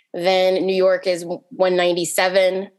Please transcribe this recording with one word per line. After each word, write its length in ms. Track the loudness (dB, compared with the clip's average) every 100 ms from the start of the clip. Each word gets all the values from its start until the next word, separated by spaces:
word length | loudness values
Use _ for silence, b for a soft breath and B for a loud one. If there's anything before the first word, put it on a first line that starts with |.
| b
then 500 | -4 0 2 2 0 0
New 80 | 2
York 320 | 2 2 -2
is 180 | -4 -6 -12 _
one 260 | -2 0 2
ninety-seven, 920 | 0 0 -2 -2 0 2 2 0 -6